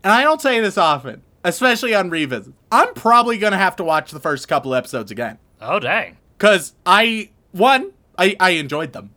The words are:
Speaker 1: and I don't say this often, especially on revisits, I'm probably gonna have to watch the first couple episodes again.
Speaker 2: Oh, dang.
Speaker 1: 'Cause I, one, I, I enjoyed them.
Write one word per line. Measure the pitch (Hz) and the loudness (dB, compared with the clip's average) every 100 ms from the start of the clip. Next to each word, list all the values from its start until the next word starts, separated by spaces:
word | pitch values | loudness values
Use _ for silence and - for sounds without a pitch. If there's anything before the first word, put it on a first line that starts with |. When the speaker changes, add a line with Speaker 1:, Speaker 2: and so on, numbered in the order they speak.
Speaker 1:
and | 190 | 0
I | 226 | 2
don't | 285 311 | 2 0
say | 285 240 | 0 0
this | 214 196 | 0 2
often, | 165 143 131 110 _ _ | 2 0 -4 -16 _ _
especially | 180 175 254 233 247 | -6 0 0 0 0
on | 214 180 | 0 0
revisits, | 165 147 123 98 - _ | -2 -4 -6 -10 -20 _
I'm | 233 381 | 2 2
probably | - 226 240 240 233 | 0 4 4 4 0
gonna | 214 190 | -2 0
have | 190 - | 0 0
to | |
watch | 170 156 151 | -2 -2 -2
the | 151 | -8
first | 160 139 - | -6 -6 -4
couple | 151 131 | -4 -2
episodes | 127 123 127 104 | -4 -2 -8 -8
again. | 110 117 110 _ _ | -8 -8 -10 _ _
Speaker 2:
Oh, | 110 180 | -6 -4
dang. | 123 202 101 - _ _ | -2 -4 -4 -12 _ _
Speaker 1:
'Cause | 202 196 151 - | 2 2 0 -6
I, | - 196 226 220 202 _ _ | 2 4 4 -2 -8 _ _
one, | 180 233 269 392 - _ - | 0 2 2 0 -12 _ 0
I, | 190 202 | 0 2
I | 185 | 0
enjoyed | 170 147 147 156 | 0 -2 -6 -6
them. | - 98 | -10 -18